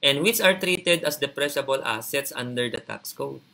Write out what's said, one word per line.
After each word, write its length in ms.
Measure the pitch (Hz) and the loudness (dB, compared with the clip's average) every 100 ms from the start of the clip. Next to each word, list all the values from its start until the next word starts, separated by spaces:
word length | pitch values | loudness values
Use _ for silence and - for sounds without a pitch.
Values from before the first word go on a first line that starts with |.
and 200 | 143 139 | 2 2
which 180 | 208 226 | 2 4
are 140 | 190 | 4
treated 500 | 190 185 180 - 170 | 4 2 0 2 2
as 140 | 151 143 | 2 -2
depreciable 640 | 135 - 143 143 135 135 | -4 -2 -2 -2 0 -2
assets 500 | 123 113 117 143 139 - | 0 -4 -2 -4 -2 -6
under 340 | 123 123 120 | -6 -2 -2
the 80 | 117 | -4
tax 360 | - 107 - | -8 -12 -10
code. 280 | - 139 135 _ | -8 -8 -8 _